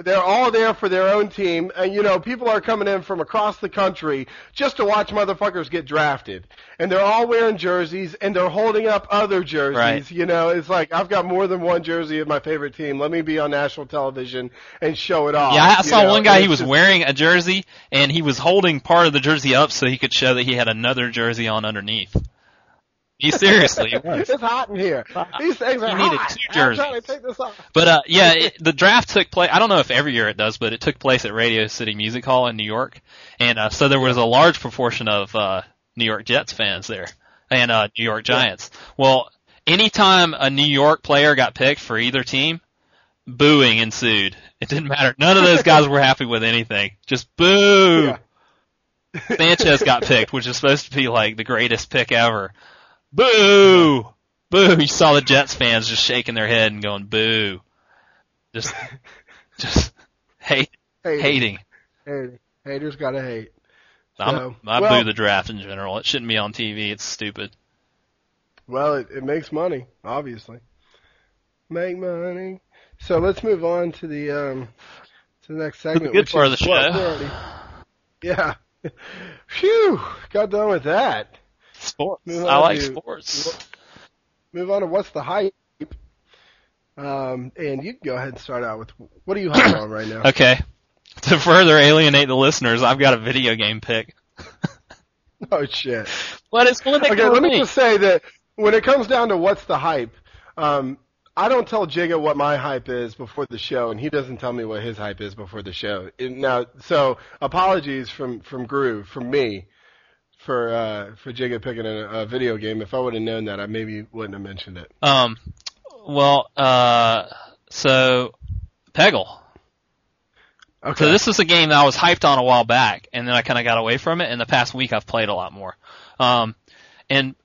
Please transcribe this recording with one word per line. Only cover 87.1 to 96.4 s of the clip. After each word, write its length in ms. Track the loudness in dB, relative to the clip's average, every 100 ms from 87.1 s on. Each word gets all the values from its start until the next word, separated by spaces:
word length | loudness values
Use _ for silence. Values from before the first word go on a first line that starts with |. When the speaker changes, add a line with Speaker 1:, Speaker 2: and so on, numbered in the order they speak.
| -8 -6 -8 -12 -10
Speaker 1:
and 280 | -8 -8
you 100 | -10
can 80 | -12
go 120 | -8 -8
ahead 120 | -8
and 100 | -14
start 240 | -12 -8
out 160 | -8 -10
with, 100 | -14 -20 -20 _ -8
what 120 | -6
are 20 |
you 100 | 0
hyped 300 | 2 2 0
on 100 | -6
right 180 | -10 -10
now? 160 | -2
Speaker 2:
<clears throat> 60 | 0
Okay. 300 | 4 4 4 -2 _ _ _ _ -8
To 140 | 0 2
further 380 | 6 6 8 8
alienate 500 | 8 6 6 4 4
the 80 | 2
listeners, 460 | 2 2 0 2
I've 160 | 2 4
got 140 | 2
a 40 | 2
video 380 | -2 -2 -2 -2
game 260 | -4 -4
pick. 340 | -6 -6 -6 _ _ -20
<laughs> 180 | -20 _ -12 -12 _ -20 _ _ _ _ -6
Speaker 1:
Oh, 120 | -4 -4
shit. 400 | -6 -6 -8 -8 -10 -12 -16